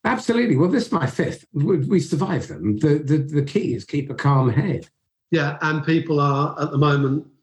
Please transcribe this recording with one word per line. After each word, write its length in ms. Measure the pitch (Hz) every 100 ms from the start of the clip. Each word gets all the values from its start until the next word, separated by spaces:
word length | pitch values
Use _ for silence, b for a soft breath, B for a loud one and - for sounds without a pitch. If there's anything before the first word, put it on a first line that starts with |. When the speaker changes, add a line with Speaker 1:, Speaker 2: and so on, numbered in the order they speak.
Speaker 1:
Absolutely. 540 | 220 - - 233 240 135
Well, 120 | 180
this 180 | 262 -
is 40 |
my 160 | 190 135
fifth. 380 | - - - _
We, 240 | 160 151 175
we 220 | 135 190
survived 500 | - 151 147 143 -
them. 280 | - 107 107
The, 220 | 156 147
the, 180 | 139 147
the 240 | 139 147
key 320 | 135 208 -
is 120 | 117 -
keep 240 | 143 139
a 40 |
calm 360 | 123 143 139 127
head. 380 | 110 - - - _ _ _ _
Speaker 2:
Yeah, 260 | 165 147 147
and 220 | 156 156
people 360 | 151 160 - 147
are, 420 | 143 139 147 -
at 100 | 143
the 60 | 139
moment 480 | 147 143 139 143 - _